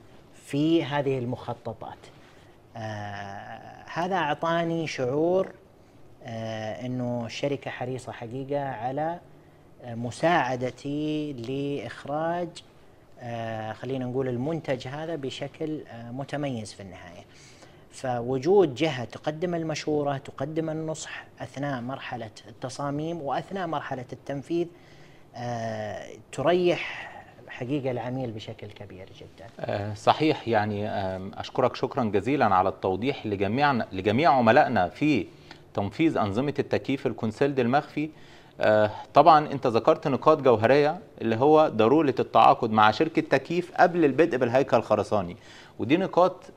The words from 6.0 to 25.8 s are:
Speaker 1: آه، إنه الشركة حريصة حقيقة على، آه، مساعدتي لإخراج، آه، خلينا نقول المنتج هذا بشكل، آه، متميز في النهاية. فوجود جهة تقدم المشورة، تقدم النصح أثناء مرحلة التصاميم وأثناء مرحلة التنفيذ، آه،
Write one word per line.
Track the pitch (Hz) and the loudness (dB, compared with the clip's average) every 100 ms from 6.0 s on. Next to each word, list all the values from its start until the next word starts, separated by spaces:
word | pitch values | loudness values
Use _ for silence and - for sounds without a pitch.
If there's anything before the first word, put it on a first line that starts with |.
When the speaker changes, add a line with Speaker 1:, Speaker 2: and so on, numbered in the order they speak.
| - - | -20 -18
Speaker 1:
آه، | 123 113 113 110 110 85 127 | -12 -8 -6 -6 -8 -8 -6
إنه | 127 123 120 117 | -4 -4 -4 -6
الشركة | - 143 135 127 | -4 -4 -4 -8
حريصة | - 123 127 117 | -8 -8 -8 -10
حقيقة | - 117 131 135 143 135 | -12 -10 -10 -6 -4 -4
على، | 117 123 139 156 175 - - - - - - | -6 -6 -4 -6 -6 -14 -20 -20 -20 -20 -18
آه، | 123 | -12
مساعدتي | 113 120 - 165 175 123 127 127 - 143 147 151 151 151 | -8 -8 -2 2 2 2 -2 -6 -6 -8 -4 -4 -4 -6
لإخراج، | 123 117 139 143 143 113 - - 151 165 175 170 - - - - - - - | -8 -6 -6 -4 -6 -8 -12 -8 -4 -2 -4 -6 -10 -20 -20 -20 -20 -20 -16
آه، | 120 117 113 110 110 | -10 -8 -6 -6 -8
خلينا | 110 127 131 | -8 -6 -6
نقول | 123 127 131 | -4 -4 -2
المنتج | 120 139 165 151 127 127 | -2 -4 -4 -4 -6 -6
هذا | 143 160 160 | -10 -8 -6
بشكل، | 131 - 139 - 156 151 - | -8 -8 -12 -8 -8 -8 -10
آه، | 117 117 | -14 -12
متميز | 127 139 147 143 120 104 | -10 -8 -6 -4 -6 -10
في | - | -14
النهاية. | 95 92 90 90 - - - - - - - | -16 -16 -18 -20 -20 -20 -20 -20 -20 -20 -20
فوجود | - 131 120 120 131 143 202 165 | -8 -4 -4 -2 -2 4 6 6
جهة | 120 160 127 | 2 -2 -2
تقدم | 117 - - 156 180 | -8 -8 -8 -4 -4
المشورة، | 170 160 147 - 151 143 139 | -4 -4 -4 -2 0 0 -4
تقدم | - - 139 160 160 | -8 -8 -6 -4 -4
النصح | 156 156 156 - - - - | -4 -6 -8 -10 -14 -16 -14
أثناء | 165 131 143 131 | -12 -8 -6 -6
مرحلة | 120 135 - 123 110 - - | -6 -10 -10 -10 -12 -16 -20
التصاميم | 117 127 131 143 143 160 170 | -12 -10 -6 -4 -4 -4 -6
وأثناء | 139 156 156 196 170 | -4 -4 -4 -6 -4
مرحلة | 147 - 127 120 | -6 -6 -8 -10
التنفيذ، | 123 - 143 - 170 170 - - - - - - 120 | -14 -8 -8 -4 -2 -2 -8 -20 -20 -20 -20 -20 -10
آه، | 120 117 113 110 | -8 -6 -6 -6